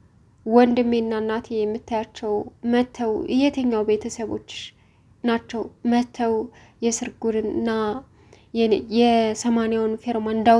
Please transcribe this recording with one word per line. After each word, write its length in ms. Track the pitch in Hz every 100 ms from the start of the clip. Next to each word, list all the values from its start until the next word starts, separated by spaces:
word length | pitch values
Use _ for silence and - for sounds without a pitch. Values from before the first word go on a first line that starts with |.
| _ _ _ _ 220
ወንድሜና 680 | 233 247 240 240 233 226 220
እናቴ 300 | 220 220 240
የምታያቸው 840 | 226 208 226 - 226 226 - 220 208 240 _ 240
መተው 460 | 240 247 - 233 214 - 254
የትኛው 480 | 285 285 247 220 214
ቤተሰቦችሽ 760 | 214 226 - 214 214 - - - _ _ _ _ _
ናቸው 380 | 240 233 233 233 196 _ 240
መተው 480 | 240 247 - 233 220 240 - - -
የስርጉንና 880 | 233 226 247 - 226 220 214 226 226 220 214 254 - _ - - _
የኔ-፣ 280 | 233 226 196 226
የሰማንያውን 1000 | 220 240 233 220 220 240 233 226 226 220 220
ፌርማ 300 | 247 226 220
እንዳው 280 | 220 220